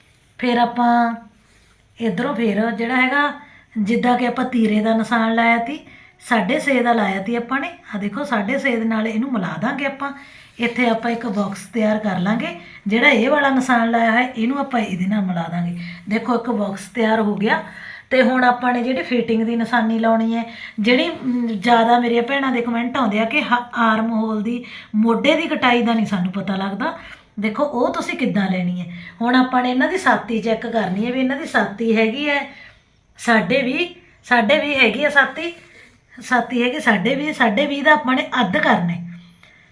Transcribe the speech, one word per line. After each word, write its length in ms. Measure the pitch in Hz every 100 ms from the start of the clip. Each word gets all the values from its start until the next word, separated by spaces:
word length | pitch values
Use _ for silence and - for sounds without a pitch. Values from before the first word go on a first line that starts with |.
| _ _ _ -
ਫਿਰ 180 | 247 240
ਆਪਾਂ 560 | 233 240 240 240 233 226 - _ _ _ _ _ _ -
ਇੱਧਰੋਂ 360 | 226 175 277 233
ਫਿਰ 240 | 226 202 233
ਜਿਹੜਾ 240 | 208 233 254
ਹੈਗਾ, 360 | 254 285 294 285 - - _ 226
ਜਿੱਦਾਂ 380 | 202 233 247 247
ਕਿ 100 | 240
ਆਪਾਂ 180 | 240 254
ਤੀਰੇ 340 | 240 214 208
ਦਾ 120 | 220
ਨਿਸ਼ਾਨ 420 | 226 214 233 226 226
ਲਾਇਆ 220 | 233 233
ਤੀ, 220 | 233 302 - - - _
ਸਾਢੇ 400 | - 233 185 294
ਛੇ 220 | 277 254
ਦਾ 100 | 240
ਲਾਇਆ 280 | 233 196 196
ਤੀ 140 | 196 233
ਆਪਾਂ 240 | 240 269
ਨੇ। 80 | 339
ਆਹ 320 | - - 208
ਦੇਖੋ 240 | 202 277
ਸਾਢੇ 340 | 294 220 202 269
ਛੇ 160 | 262 226
ਦੇ 100 | 226
ਨਾਲ 220 | 220 220
ਇਹਨੂੰ 240 | 220 269
ਮਿਲਾ 220 | 233 170 160
ਦਾਂਗੇ 240 | 240 262 277
ਆਪਾਂ। 260 | - 277 269 - - - -
ਇੱਥੇ 280 | 233 240 240
ਆਪਾਂ 220 | 220 233
ਇੱਕ 140 | 233 240
ਬਾਕਸ 380 | 202 196 - -
ਤਿਆਰ 240 | 233 214 214
ਕਰ 220 | 214 175
ਲਾਂਗੇ, 360 | 190 233 330 339 - - 202
ਜਿਹੜਾ 220 | 220 285
ਇਹ 200 | 226 254
ਵਾਲਾ 200 | 294 277
ਨਿਸ਼ਾਨ 420 | 262 254 240 233
ਲਾਇਆ 200 | 233 226
ਹੈ 120 | 226 254
ਇਹਨੂੰ 320 | 233 233 277
ਆਪਾਂ 200 | 277 240
ਇਹਦੇ 280 | 214 175 185
ਨਾਲ 140 | 214
ਮਿਲਾ 260 | 185 175 165
ਦਾਂਗੇ। 260 | 175 175 175 - - -
ਦੇਖੋ 260 | 214 233 233
ਇੱਕ 140 | 247
ਬਾਕਸ 360 | 208 202 196 -
ਤਿਆਰ 340 | 240 220 220
ਹੋ 140 | 208 180
ਗਿਆ। 280 | 220 320 - - - - -
ਤੇ 100 | 254
ਹੁਣ 220 | 240 254
ਆਪਾਂ 280 | 247 247 247
ਨੇ 80 | 247
ਜਿਹੜੀ 180 | 233 254
ਫਿਟਿੰਗ 400 | - 247 226 220
ਦੀ 120 | 226 233
ਨਿਸ਼ਾਨੀ 420 | 226 240 220 226
ਲਾਉਣੀ 360 | 226 226 226 226
ਹੈ, 80 | 226 - - -
ਜਿਹੜੀ, 280 | 208 254 339
ਮ, 380 | 320 262 240 233
ਜ਼ਿਆਦਾ 500 | 208 240 233 226 240
ਮੇਰੀਆਂ 220 | 240 233
ਭੈਣਾਂ 280 | 233 277 269
ਦੇ 100 | 240
ਕੁਮੈਂਟ 360 | 233 233 240 269
ਆਉਂਦੇ 220 | 226 208
ਆ 40 | 226
ਕਿ 160 | 294
ਹ-, 260 | 202 240 240 -
ਆਰਮ 360 | 226 220 226
ਹੋਲ 300 | 220 220 214
ਦੀ, 200 | 214 240 254 - - 214
ਮੋਢੇ 400 | 226 214 269 311
ਦੀ 120 | 330
ਕਟਾਈ 340 | 311 254 240
ਦਾ 120 | 226
ਨਹੀਂ 120 | 226 202
ਸਾਨੂੰ 260 | 190 180
ਪਤਾ 240 | 196 190 190
ਲੱਗਦਾ। 380 | 196 196 311 339 - - _ -
ਦੇਖੋ 240 | 214 208
ਉਹ 300 | 294 240 320
ਤੁਸੀਂ 240 | 339 - 349
ਕਿੱਦਾਂ 320 | 226 190 185
ਲੈਣੀ 300 | 185 180 180
ਹੈ। 40 | 175 - - -
ਹੁਣ 140 | 233 262
ਆਪਾਂ 260 | 254 254
ਨੇ 80 | 254
ਇਹਨਾਂ 180 | 254 311
ਦੀ 80 | 370
ਛਾਤੀ 420 | 269 208 - 226
ਚੈੱਕ 260 | 226 220 233
ਕਰਨੀ 380 | 226 185 190 233
ਹੈ 60 |
ਵੀ 80 | 262
ਇਹਨਾਂ 180 | 262 277
ਦੀ 80 | 330
ਛਾਤੀ 500 | 240 196 202 226 220
ਹੈਗੀ 300 | 220 269 294
ਹੈ 100 | 285 - - - - _ _ _ -
ਸਾਢੇ 420 | - 220 170 269
ਵੀਹ, 260 | 240 302 349 - - _ -
ਸਾਢੇ 340 | 247 214 302
ਵੀਹ 200 | 294 277
ਹੈਗੀ 240 | 233 254
ਆ 60 | 294
ਛਾਤੀ, 420 | 285 262 311 339 - - - - _ _ -
ਛਾਤੀ 460 | - 247 240 247
ਹੈਗੀ 160 | 247 294
ਸਾਢੇ 360 | 240 202 226 277
ਵੀਹ, 180 | 302
ਸਾਢੇ 320 | 302 233 202 285
ਵੀਹ 180 | 285
ਦਾ 100 | 285
ਆਪਾਂ 220 | 302 254 262
ਨੇ 120 | 302 -
ਅੱਧ 160 | 202 202
ਕਰਨਾ 360 | 302 196 170
ਹੈ। 260 | - - - - - - _ _